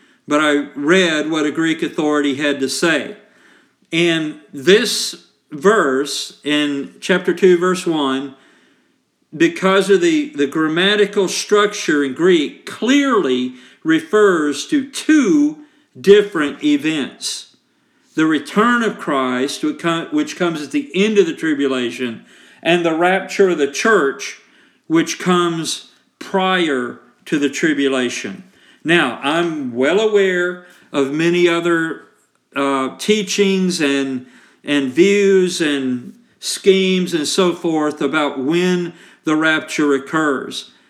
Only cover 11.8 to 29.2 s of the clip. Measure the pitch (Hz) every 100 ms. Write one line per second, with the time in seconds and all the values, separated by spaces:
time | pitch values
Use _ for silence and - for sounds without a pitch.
11.8 | - 151 139 127 175 175 139 - - -
12.8 | 226 285 277 226 139 127 127 127 - _
13.8 | 160 160 160 214 208 175 147 135 - 147
14.8 | 131 - - 311 226 151 147 - - _
15.8 | _ 135 123 208 202 170 147 127 147 147
16.8 | 151 156 113 - - - - _ _ _
17.8 | _ _ _ - 160 156 - 202 233 240
18.8 | 220 - - 139 127 127 135 - 151 147
19.8 | 170 165 151 151 147 - 175 160 143 147
20.8 | 131 180 208 208 170 139 160 143 139 131
21.8 | 120 120 127 113 - - - - 165 175
22.8 | 170 160 175 190 - - 196 165 139 -
23.8 | 220 208 139 - - - _ _ _ _
24.8 | - 160 156 - 180 180 175 165 151 -
25.8 | - _ _ - - 196 185 185 165 135
26.8 | 123 127 _ _ - 156 143 131 165 143
27.8 | 139 135 123 - 104 95 - _ _ _
28.8 | 151 170 139 110